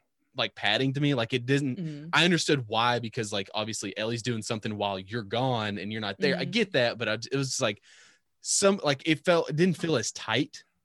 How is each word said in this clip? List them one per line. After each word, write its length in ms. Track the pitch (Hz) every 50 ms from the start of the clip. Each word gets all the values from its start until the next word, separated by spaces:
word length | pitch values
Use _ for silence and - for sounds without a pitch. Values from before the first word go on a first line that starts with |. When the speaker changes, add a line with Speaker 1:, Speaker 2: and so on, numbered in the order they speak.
| _ _ _ _ _ _ -
Speaker 1:
like 180 | - 117 107 -
padding 380 | - - 101 104 117 131 139 131
to 80 | 143
me. 120 | 147 143 143
Like, 200 | 120 117 - 131
it 120 | 127 120
didn't, 340 | 123 139 135 147 135 123 -
Speaker 2:
Mm. 340 | 170 156 151 143 151 165 175
Speaker 1:
I 100 | 147 165
understood 400 | 180 175 160 - - 156 139 120
why, 320 | 107 110 110 117 120 120 120
because, 340 | 120 110 - 123 110 104 107
like, 160 | 101 98 - -
obviously 420 | 107 107 110 107 - - 98 -
Ellie's 240 | - 110 113 120 117 107
doing 180 | 127 120 110
something 360 | 104 - 120 110 - 113 107
while 200 | 101 101 101 98
you're 260 | 92 95 95 107 120 107
gone 540 | 98 110 117 131 135 123 113 107 104 101
and 140 | 95 90 104
you're 80 | 110 113
not 200 | 107 101 101 -
there. 160 | 190 143 - -
I 60 | 135
Speaker 2:
Mm. 0 |
Speaker 1:
get 260 | - 180 240 214 196
that, 260 | - 139 123 117 120
but 120 | 110 120 107
I, 40 | 107
it 200 | 113 113 - 135
was 140 | 139 139 131
just, 120 | - -
like, 220 | 131 110 104 - _ - - - - - _ _ _ _ _ _
some, 380 | - - - - 190 196 202 190 -
like, 200 | 147 139 135 -
it 200 | 156 160 151 -
felt, 240 | 185 175 165 - -
it 60 | 151
didn't 200 | 147 175 190 165
feel 180 | - - 165 156
as 140 | 120 107 - -
tight 500 | - - - 110 123 151 - - - - _ _ _